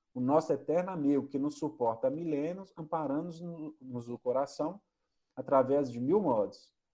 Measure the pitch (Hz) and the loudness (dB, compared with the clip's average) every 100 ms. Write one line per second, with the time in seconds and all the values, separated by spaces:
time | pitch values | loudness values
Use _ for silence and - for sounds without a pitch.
0 | _ 127 127 156 - 143 - 170 185 175 | _ -2 4 4 4 -2 2 0 0 0
1 | 139 139 139 135 147 - 151 - 117 113 | 2 2 2 -2 -2 -2 -6 0 0 2
2 | 131 156 170 143 156 190 190 - 151 165 | -2 0 -2 -2 -2 -6 -12 -14 -6 -4
3 | 143 202 175 165 175 165 156 - 131 123 | -2 -2 -4 -10 -10 -10 -12 -12 -10 -10
4 | 117 120 123 131 139 - 156 202 _ _ | -8 -6 -2 0 -2 -4 -4 -6 _ _
5 | _ _ _ - - 135 127 143 131 120 | _ _ _ -12 4 4 6 2 2 -2
6 | 127 208 170 110 98 - - _ _ | 2 4 4 2 0 -4 -20 _ _